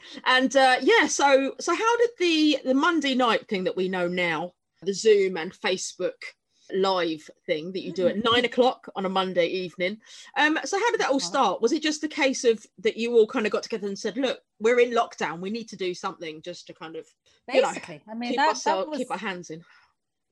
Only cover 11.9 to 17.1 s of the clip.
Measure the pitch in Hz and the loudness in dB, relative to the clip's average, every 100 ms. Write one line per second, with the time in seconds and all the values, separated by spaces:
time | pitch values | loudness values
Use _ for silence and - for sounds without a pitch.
11.9 | 302 311 302 269 - 240 220 - - 208 | -4 -6 -2 -2 2 0 0 -4 -6 -4
12.9 | 220 233 233 214 254 208 208 - 214 202 | -2 2 4 4 2 -2 -2 -4 -6 -6
13.9 | 196 214 196 247 - _ - 214 247 247 | -6 -6 -2 -2 -4 _ -4 2 4 4
14.9 | 233 226 - 170 165 190 226 220 175 185 | 2 -2 -4 -6 -6 -8 -8 -10 -8 -6
15.9 | 180 196 160 165 156 175 175 - - 165 | -6 -8 -10 -12 -12 -14 -14 -18 -18 -14
16.9 | 165 - | -14 -16